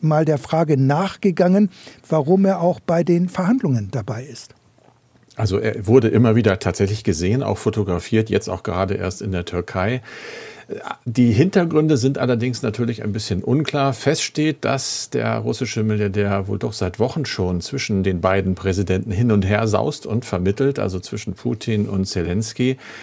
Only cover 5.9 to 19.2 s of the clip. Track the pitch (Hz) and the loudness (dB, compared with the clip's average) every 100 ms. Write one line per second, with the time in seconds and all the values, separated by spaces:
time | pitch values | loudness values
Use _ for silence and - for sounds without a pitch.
5.9 | 123 107 110 120 110 104 95 92 - 98 | 6 6 4 4 4 2 2 0 0 0
6.9 | 107 - 80 90 123 107 101 110 107 95 | 0 -2 0 0 0 -2 -2 -2 -2 -2
7.9 | 87 - 113 110 104 95 92 - 90 95 | -4 0 0 2 0 -2 -6 -4 -2 -2
8.9 | 95 95 - 101 92 87 87 85 95 95 | -2 -4 -4 -4 -4 -4 -6 -4 -2 -2
9.9 | 127 - - - - - - - - - | -2 -8 -16 -16 -16 -18 -20 -14 -10 -10
10.9 | - - 113 120 113 180 196 170 156 156 | -8 -2 4 4 6 4 4 2 2 4
11.9 | 143 131 139 127 117 123 117 120 110 117 | 4 2 0 0 0 -2 -2 -4 -2 -4
12.9 | 113 107 104 - 90 - 135 143 147 139 | -4 -4 -4 -4 -4 0 0 0 0 0
13.9 | 120 - 160 - - 156 147 - 135 - | 0 0 0 -2 -2 -2 0 -2 -2 -4
14.9 | - - 127 113 113 110 117 120 117 107 | -6 -4 -2 -2 -2 -2 -4 -4 -2 0
15.9 | 107 104 98 101 98 98 101 120 107 90 | 0 0 0 0 0 -2 -4 -4 -2 -4
16.9 | - 123 165 135 - 90 90 - 135 - | 0 -2 -2 -4 -2 -2 -2 -4 -6 -2
17.9 | 98 95 90 92 98 92 92 95 92 95 | 0 0 0 2 2 0 0 0 0 0
18.9 | 95 - 104 | 0 0 0